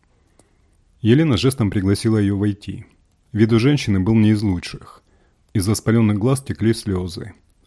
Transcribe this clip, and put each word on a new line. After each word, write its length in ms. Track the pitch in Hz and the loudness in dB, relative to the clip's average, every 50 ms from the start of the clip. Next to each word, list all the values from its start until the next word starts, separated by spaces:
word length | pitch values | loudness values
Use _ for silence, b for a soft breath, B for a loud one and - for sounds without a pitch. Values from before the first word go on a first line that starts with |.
| _ _ _ _ _ _ _ _ _ _ _ _ _ _ _ _ _ _ _ _ | _ _ _ _ _ _ _ _ _ _ _ _ _ _ _ _ _ _ _ _
Елена 380 | - 107 117 147 165 156 123 92 | 0 2 4 4 4 2 0 0
жестом 320 | - 135 135 - 110 98 | 0 0 0 0 -2 -2
пригласила 460 | 90 107 92 98 101 - - 113 110 107 | -2 -2 0 0 0 0 0 0 0 0
ее 180 | 104 98 101 98 | 0 0 0 0
войти. 480 | 101 104 101 - - - 95 - 107 - _ _ _ _ _ _ _ _ | -2 -2 -4 -4 -8 -14 -14 -14 -16 -20 _ _ _ _ _ _ _ _
Вид 220 | - 104 113 107 117 | -2 2 2 4 4
у 60 | 110 | 4
женщины 420 | 110 139 147 135 - - 101 95 | 2 2 0 0 0 0 0 0
был 140 | 92 104 113 | 2 2 2
не 160 | 113 107 107 | 4 4 4
из 120 | 107 104 110 | 2 2 0
лучших. 600 | 104 92 85 - - - 69 - - - - _ _ _ _ _ _ _ _ _ _ - | -2 -4 -4 -6 -10 -14 -16 -18 -20 -20 -20 _ _ _ _ _ _ _ _ _ _ -4
Из 120 | 113 87 104 | -2 0 0
воспаленных 500 | 107 - - 107 110 117 113 104 104 101 | -2 -2 0 0 2 2 2 2 2 0
глаз 220 | 101 127 139 135 | 0 0 0 -2
текли 320 | - - - - 101 113 113 | -4 -6 -8 -2 0 0 0
слезы, 580 | - - 104 95 90 90 90 - - - 101 - _ _ _ _ _ _ | -2 -2 -6 -6 -4 -6 -8 -10 -12 -14 -16 -16 _ _ _ _ _ _